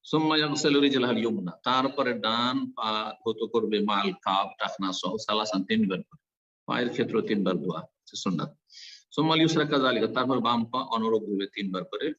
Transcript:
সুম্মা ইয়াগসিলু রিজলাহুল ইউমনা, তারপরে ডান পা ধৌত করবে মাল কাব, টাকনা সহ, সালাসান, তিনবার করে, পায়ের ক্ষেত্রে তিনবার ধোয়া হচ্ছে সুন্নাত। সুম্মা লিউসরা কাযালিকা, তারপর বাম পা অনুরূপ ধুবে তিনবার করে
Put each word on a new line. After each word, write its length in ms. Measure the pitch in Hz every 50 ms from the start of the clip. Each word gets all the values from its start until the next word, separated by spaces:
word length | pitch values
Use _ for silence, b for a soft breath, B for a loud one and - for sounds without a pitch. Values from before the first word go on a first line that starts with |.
| _ -
সুম্মা 240 | - 156 156 156 156
ইয়াগসিলু 420 | 151 151 151 143 147 - 151 143 143 143
রিজলাহুল 340 | 139 131 131 123 123 120 110 113
ইউমনা, 280 | 113 107 101 92 87 - - - 123
তারপরে 440 | 127 131 131 135 - 139 131 123 120 110 104
ডান 320 | 110 113 117 120 127 131 135 131 123 -
পা 140 | - 117 110 107 107 110 110 - -
ধৌত 200 | - 117 110 - 117 104
করবে 240 | - 113 107 101 107 101 104 104
মাল 200 | 104 101 101 98 90 - -
কাব, 200 | 104 95 95 101 98 - -
টাকনা 300 | 104 98 - - 98 95 90 -
সহ, 120 | - 92 92 110 -
সালাসান, 340 | - 107 107 107 101 92 95 98 -
তিনবার 320 | 110 113 107 95 92 92 - _
করে, 140 | - _ _ _ _ _ _ _ _ _ _ -
পায়ের 200 | 117 120 123 120 -
ক্ষেত্রে 240 | - 113 - - 110 101 -
তিনবার 260 | 110 101 95 92 92 85 -
ধোয়া 160 | 90 85 82 -
হচ্ছে 300 | - _ _ _ - - - -
সুন্নাত। 260 | 98 90 78 78 76 - _ _ B B B B B B B B B -
সুম্মা 200 | 147 151 160 160 160
লিউসরা 260 | 160 156 156 156 147 147
কাযালিকা, 360 | 147 139 131 131 123 110 110 - 117
তারপর 220 | 127 127 127 135 120 110
বাম 140 | 120 120 117 113 113
পা 100 | - 127 131 - 113
অনুরূপ 280 | 113 110 113 113 107 104 101
ধুবে 180 | 101 98 98 98 -
তিনবার 260 | 107 104 95 92 92 90 -
করে 160 | - 104 131 160 -